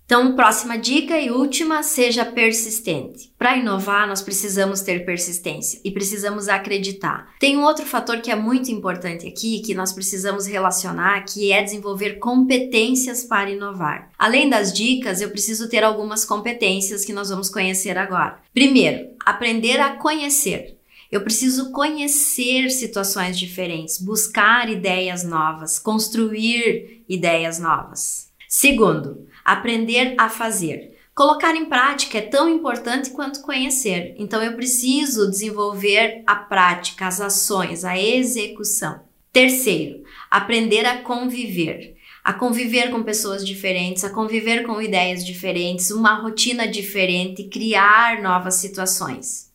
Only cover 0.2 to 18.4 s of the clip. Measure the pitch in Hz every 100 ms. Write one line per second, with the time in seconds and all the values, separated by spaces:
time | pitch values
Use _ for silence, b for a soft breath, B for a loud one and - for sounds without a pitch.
0.2 | 262 262 320 320 240 233 240 294 294 320
1.2 | 262 247 285 - 320 311 302 - 240 233
2.2 | 233 240 226 220 - - - 147 127 -
3.2 | - _ 247 262 233 190 196 202 208 196
4.2 | - - 208 190 196 190 190 175 180 175
5.2 | 175 170 170 151 151 - 202 196 196 208
6.2 | 202 208 202 196 196 196 196 196 160 -
7.2 | - - 277 285 294 302 - 240 247 233
8.2 | 233 214 220 254 254 208 185 175 180 170
9.2 | - - 226 220 220 180 185 190 190 190
10.2 | 202 196 190 202 185 180 180 170 180 202
11.2 | 196 208 202 196 202 208 202 196 208 -
12.2 | 233 254 254 254 - 220 226 262 254 240
13.2 | - 214 196 202 202 190 151 - - -
14.2 | 214 262 285 226 196 180 233 254 226 185
15.2 | 202 202 214 220 226 233 220 208 214 220
16.2 | - 208 240 240 202 190 190 202 208 202
17.2 | 196 190 185 208 185 185 208 180 196 185
18.2 | 151 -